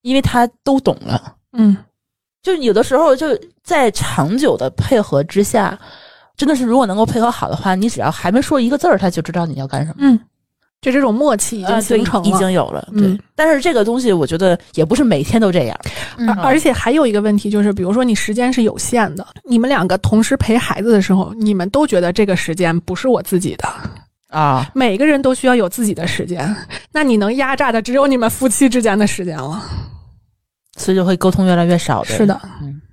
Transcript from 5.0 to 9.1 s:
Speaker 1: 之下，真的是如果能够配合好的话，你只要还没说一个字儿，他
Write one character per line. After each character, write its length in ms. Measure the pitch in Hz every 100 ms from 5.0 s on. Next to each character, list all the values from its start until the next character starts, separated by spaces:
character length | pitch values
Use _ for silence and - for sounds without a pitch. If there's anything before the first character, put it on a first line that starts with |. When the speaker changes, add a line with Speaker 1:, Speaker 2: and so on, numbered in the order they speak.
| 208 139
Speaker 1:
之 220 | 160 196
下， 340 | 202 226 196 - - - - - _
真 140 | - 285
的 80 | 294
是 80 |
如 140 | 247 247
果 80 | 233
能 100 | 190
够 80 |
配 160 | 220 247
合 100 | 233
好 200 | - -
的 40 |
话， 200 | - 196
你 160 | 185 220
只 100 | 143
要 100 | 117
还 220 | 160 180
没 80 | 220
说 180 | 277 294
一 120 | 240
个 80 | 277
字 100 | 349
儿， 80 | 208
他 140 | 190